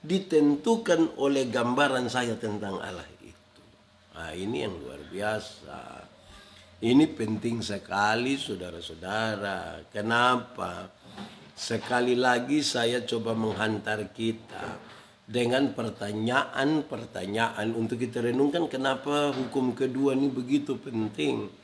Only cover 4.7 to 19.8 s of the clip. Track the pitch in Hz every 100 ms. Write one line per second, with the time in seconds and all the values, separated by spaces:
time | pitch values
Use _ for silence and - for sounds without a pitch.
4.7 | 87 65 69 76 92 104 107 - - -
5.7 | - - - - - - - - - -
6.7 | - 113 127 156 - 110 107 117 117 104
7.7 | 101 - 95 104 110 123 139 131 98 90
8.7 | 82 85 80 90 107 110 104 101 95 85
9.7 | 80 82 104 107 117 123 123 117 - 92
10.7 | 90 92 - - - - - - - -
11.7 | 113 - 123 123 123 127 123 123 147 143
12.7 | 127 117 123 117 117 110 113 110 98 107
13.7 | 107 104 107 98 - 113 113 - - -
14.7 | - - - - - - 113 120 127 139
15.7 | - 113 104 104 104 110 131 - - 135
16.7 | 156 147 135 113 - 92 107 117 - 107
17.7 | 117 113 120 120 123 120 123 143 165 170
18.7 | 131 135 131 147 147 147 131 127 135 127
19.7 | 120